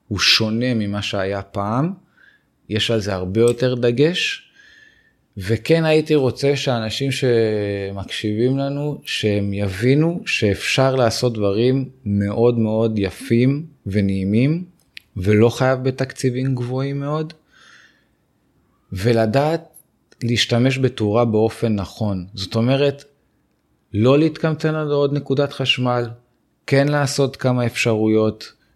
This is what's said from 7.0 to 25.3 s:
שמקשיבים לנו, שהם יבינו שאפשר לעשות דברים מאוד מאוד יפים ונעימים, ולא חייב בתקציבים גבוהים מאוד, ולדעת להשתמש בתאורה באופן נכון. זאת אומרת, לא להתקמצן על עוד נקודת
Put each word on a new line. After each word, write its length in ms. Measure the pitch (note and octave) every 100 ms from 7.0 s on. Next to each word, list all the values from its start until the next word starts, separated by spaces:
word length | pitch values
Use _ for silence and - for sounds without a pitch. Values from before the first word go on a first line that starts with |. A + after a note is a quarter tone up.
| C3+
שמקשיבים 1500 | C3 C3 A#2 A2 G#2+ G2+ G2+ G2 G2 F#2 - G#2+ G#2+ B2+ C3+
לנו, 440 | C#3 C#3+ D3 C#3+ -
שהם 480 | - G#2+ G#2 G2+
יבינו 680 | G2 G2+ F#2 B2 C#3+ D#3+ F3 -
שאפשר 680 | - G#2 F#2+ - - C3 C3
לעשות 380 | A2+ - B2+
דברים 560 | A2 G2+ G2+ B2 C3+ - - G#2
מאוד 540 | G2+ G2+ G#2 A#2+ A#2
מאוד 400 | A2 A2 A2+ G#2+
יפים 680 | F#2+ - - A#2 B2+ C#3+ E3 - G2+
ונעימים, 760 | G2+ G2 F#2+ F#2+ A2 C3+ E3+ F3+ _ _ - - -
ולא 320 | F#2+ G#2+ A#2
חייב 340 | - C3 C3
בתקציבים 720 | C3 C3 C3 - C3 B2 C3+ B2
גבוהים 440 | A#2+ C3 C#3 C#3
מאוד, 340 | C#3+ D3+ D#3 - _ _ - - _ _ _ _ _ _ _ _ _ _ -
ולדעת 760 | F#2+ A2 A2+ A2 C3+ D3+ E3 - _ _ _ _ -
להשתמש 540 | A#2 A#2 - A#2+ C3 C3+
בתאורה 460 | B2+ B2 G#2 A2 A#2+
באופן 500 | G#2+ A2 - A#2 G#2
נכון. 500 | F#2 - G#2+ F#2+ F#2
זאת 220 | G2+ F#2+ A2+
אומרת, 480 | A#2+ C3+ C#3+ C#3 - _ _ _ _ _ _ _ _
לא 260 | G2+ A#2+ C#3+
להתקמצן 560 | D#3+ D#3 D#3+ D#3 D#3 D#3
על 160 | D3+
עוד 220 | C#3+ C#3+
נקודת 400 | C#3+ C#3+